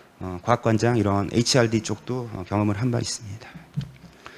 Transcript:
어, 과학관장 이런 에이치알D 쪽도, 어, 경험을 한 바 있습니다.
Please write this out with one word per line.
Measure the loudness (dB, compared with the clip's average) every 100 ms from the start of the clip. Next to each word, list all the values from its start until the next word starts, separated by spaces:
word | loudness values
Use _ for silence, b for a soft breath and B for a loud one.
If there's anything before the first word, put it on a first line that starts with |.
| b -12
어, | -10 -6
과학관장 | 0 2 4 2 4 4
이런 | 2 2 2
에이치알D | 0 2 4 4 2
쪽도, | -2 -6 -6 -6 -6
어, | -8 -2
경험을 | 0 2 0
한 | 0
바 | 0
있습니다. | -2 -6 -10 -14 -14 -18 -12 -8 -8 -10 -20 B B